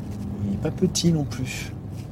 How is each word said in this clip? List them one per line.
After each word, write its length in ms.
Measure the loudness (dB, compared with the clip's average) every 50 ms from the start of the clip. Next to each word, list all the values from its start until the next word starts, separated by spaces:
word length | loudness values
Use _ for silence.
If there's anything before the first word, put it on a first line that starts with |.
| -6 -6 -6 -6 -6 -6 -4 -2 -2 0
il 60 | 0
est 80 | 0
pas 100 | 0 -2
petit 400 | 2 4 4 4 4 4 6 6 6
non 100 | 6 4
plus. 480 | 0 -2 -4 -4 -4 -4 -4 -6 -6 -8 -8 -8 -8 -8 -8 -8 -8